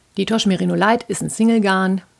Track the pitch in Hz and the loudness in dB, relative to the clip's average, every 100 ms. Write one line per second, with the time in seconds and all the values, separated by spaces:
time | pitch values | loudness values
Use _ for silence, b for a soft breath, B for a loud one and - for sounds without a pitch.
0 | b - 196 226 202 180 180 175 202 240 | b -6 -2 0 0 0 0 0 2 0
1 | - 185 160 - 220 226 202 190 185 190 | -2 -8 -6 0 2 2 2 0 0 -2
2 | - | -6